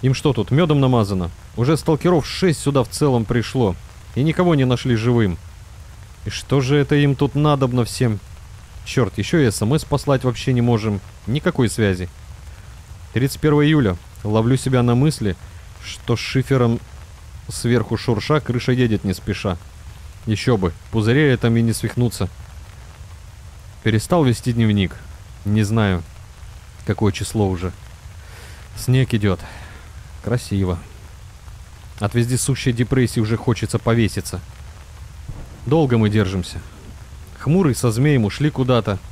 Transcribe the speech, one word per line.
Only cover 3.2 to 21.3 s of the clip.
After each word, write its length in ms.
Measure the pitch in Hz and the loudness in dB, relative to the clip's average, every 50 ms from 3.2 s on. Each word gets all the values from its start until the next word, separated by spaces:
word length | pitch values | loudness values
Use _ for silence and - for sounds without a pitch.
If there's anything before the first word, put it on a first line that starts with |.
| 113 | 0
пришло. 500 | - 123 123 107 - - 135 120 98 - - - - - - - - - | 0 0 -2 -2 0 0 2 2 2 0 -2 -10 -18 -20 -20 -18 -8 -2
И 80 | 120 135 | 0 0
никого 320 | 160 151 - 185 175 165 | 0 2 2 2 4 4
не 80 | 143 131 | 4 4
нашли 320 | 127 123 117 - 135 120 | 2 2 0 2 0 0
живым. 420 | 110 110 123 123 120 113 95 85 - - - - - - - - - - - - - - - - - - | 2 2 2 2 4 2 2 0 -4 -8 -16 -18 -18 -20 -20 -18 -20 -18 -18 -18 -20 -20 -20 -20 -12 -12
И 40 | 98 | -10
что 320 | - - - - 131 143 | -10 -10 -4 0 0 0
же 160 | 135 123 143 147 | 2 4 2 2
это 180 | 139 - 147 | 4 4 4
им 180 | 147 143 143 139 | 4 4 4 4
тут 220 | 127 143 135 - | 2 0 0 2
надобно 480 | 143 147 151 147 139 135 127 120 127 117 | 2 2 2 4 4 2 2 2 2 0
всем? 360 | - - - 131 120 107 101 - - - - - - - - - - - - - | 0 0 0 0 0 0 -2 -6 -12 -18 -18 -18 -18 -20 -20 -20 -18 -18 -16 -14
Черт, 320 | - - - 123 92 - - | -4 0 2 2 2 0 -4
еще 220 | 98 - - 170 | -2 2 2 4
и 120 | 143 117 | 4 4
С 100 | 101 - | 2 2
М 120 | 110 104 139 | 0 2 2
С 100 | 156 - | 0 0
послать 400 | - - 135 - - 139 127 - | 0 -4 -2 2 2 0 2 2
вообще 300 | 127 120 - - - 131 | -2 -2 -2 0 0 2
не 80 | 123 | 2
можем. 400 | 117 120 120 110 104 110 104 95 - - - - - - | 4 4 2 2 2 0 -2 -2 -6 -10 -20 -14 -6 -4
Никакой 420 | 117 151 - - - - 127 107 | -4 0 0 0 2 2 0 0
связи. 380 | - - 110 101 95 90 92 87 - - - - - - - - - - - - - - - - - - - - - | 2 2 2 2 2 0 -4 -8 -10 -16 -18 -18 -18 -16 -16 -18 -18 -18 -18 -18 -18 -20 -18 -20 -18 -18 -18 -6 -2
Тридцать 280 | 117 127 139 - - | -2 -2 -2 -2 0
первое 240 | - 156 147 147 147 | 2 2 4 4 4
июля. 320 | 147 156 151 131 101 90 87 - - - - - | 4 4 4 4 2 0 -2 -6 -16 -18 -8 -4
Ловлю 320 | 104 107 110 113 120 131 | 0 2 2 4 4 2
себя 260 | 127 - 135 127 127 | 2 2 2 2 4
на 140 | 120 120 120 | 4 4 4
мысли, 400 | 123 135 160 147 - 110 101 87 - - - - - - - - - - | 4 4 2 2 0 -2 -4 -4 -4 -10 -18 -18 -20 -20 -18 -18 -16 -14
что 320 | - - - - - 120 | -14 -14 -12 -2 -2 -2
с 40 | 107 | -2
шифером 600 | - - - 135 127 - 139 131 123 117 117 117 - - - - - - - - - - - - - - | -2 -2 -2 -2 0 2 2 2 4 2 2 0 -4 -12 -18 -20 -18 -20 -20 -20 -20 -18 -18 -18 -14 -12
сверху 460 | - - - 120 120 120 107 - 117 | -12 -4 0 2 2 2 2 0 -4
шурша, 460 | 107 - - 117 101 - - 151 151 | -4 0 0 0 0 0 0 0 0
крыша 320 | - - 120 123 - - 127 | 0 0 -4 -2 0 0 2
едет 320 | 123 123 117 110 95 - | 2 4 2 2 0 0
не 80 | 101 92 | -2 -4
спеша. 440 | - - - 98 - - 107 90 85 - - - - - - - - - - - - - | -2 -4 -6 -6 -2 -2 -4 -4 -4 -8 -16 -20 -18 -18 -18 -18 -18 -18 -18 -18 -10 -4
Еще 320 | - 107 95 - - 123 104 | -2 -2 0 2 2 2 2
бы, 160 | 92 87 82 - - - | 2 -2 -2 -4 -16 -4
пузырей 460 | - 110 107 110 120 143 156 143 | -2 0 2 2 4 4 4 4